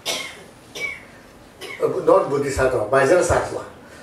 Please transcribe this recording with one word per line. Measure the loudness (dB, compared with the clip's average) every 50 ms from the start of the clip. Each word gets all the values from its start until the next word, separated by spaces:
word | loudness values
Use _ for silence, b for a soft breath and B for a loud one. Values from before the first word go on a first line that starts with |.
| -8 -8 -8 -8 -8 -12 -14 -18 -20 -20 -20 -20 -20 -18 -12 -10 -8 -8 -10 -12 -16 -20 -20 -20 -20 -20 -20 -20 -20 -20 -20 -18 -16 -14 -8 -4 -4
uh, | -2 -2 0 2
not | 4 4 4 4 0
Bodhisattva, | -2 -2 -2 -2 0 0 0 0 0 -2 -2 2
Vajrasattva. | 2 4 4 6 4 4 4 2 2 0 0 -4 -8 -10 -12 -14 -18 -20 -20 B B B